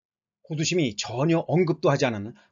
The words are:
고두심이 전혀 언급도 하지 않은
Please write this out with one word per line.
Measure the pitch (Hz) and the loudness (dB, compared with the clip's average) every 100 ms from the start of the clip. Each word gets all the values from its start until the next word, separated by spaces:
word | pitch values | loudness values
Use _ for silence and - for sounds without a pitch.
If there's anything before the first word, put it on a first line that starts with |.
| _ _ _ _ | _ _ _ _
고두심이 | - 156 165 180 131 101 | -10 -4 -2 0 0 -2
전혀 | - 117 160 165 | -8 -2 0 0
언급도 | - 151 165 160 165 | 2 0 2 0 0
하지 | 139 135 | 2 0
않은 | 107 104 - _ | -2 -8 -12 _